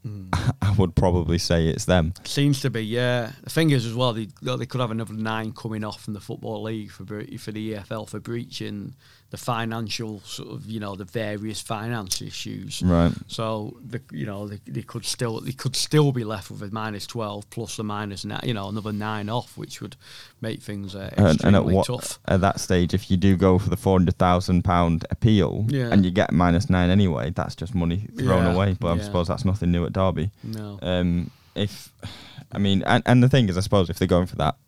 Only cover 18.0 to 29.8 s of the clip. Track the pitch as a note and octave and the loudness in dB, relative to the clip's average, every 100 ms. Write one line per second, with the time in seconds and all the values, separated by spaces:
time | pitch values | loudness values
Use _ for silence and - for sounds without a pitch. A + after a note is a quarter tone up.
18 | G#2+ F#2 G#2 G#2+ B2 A2 G2 G#2+ G#2 G#2 | -6 -8 -8 -6 -4 -4 -4 -6 -6 -4
19 | G#2+ G#2+ G2+ A#2+ - - G#2 - G#2+ - | -4 -6 -4 -6 -6 -14 -14 -12 -14 -16
20 | - - - _ A2+ A2+ - G#2 G2 F#2+ | -20 -20 -20 _ -10 -8 -10 -10 -10 -10
21 | F#2+ - G2+ D#2 F2 G2 - F#2 - - | -4 4 6 6 6 6 6 4 2 -4
22 | - - - F#2+ F#2+ - - F#2 F2 - | -8 -10 0 2 2 0 0 2 2 0
23 | - F#2+ G2 F2+ F#2+ F#2 G2 F2+ F#2+ F#2+ | 2 4 6 6 6 6 2 0 4 6
24 | E2+ - F2+ F2+ F2 F2+ F#2+ F2 F2 E2 | 4 4 4 4 4 2 4 2 2 0
25 | - - A2+ G#2+ D2 - A2 C#3 A#2+ G2+ | -2 0 4 4 4 0 -2 -2 2 4
26 | F2+ F#2 - D#2+ F2 E2+ - F2+ F2 F#2+ | 4 2 2 4 4 4 4 4 6 6
27 | G2 C#2 C2+ - - - F2 F#2 E2+ E2+ | 4 2 -2 -4 -6 -6 -4 -2 0 -2
28 | A2 - C3 F#2 F2+ F2+ G2 F#2 F2 E2+ | -6 -4 2 4 4 2 2 2 0 0
29 | G2+ G2 E2+ - F#2+ G2+ F2 F2 | 0 -2 0 0 0 2 2 2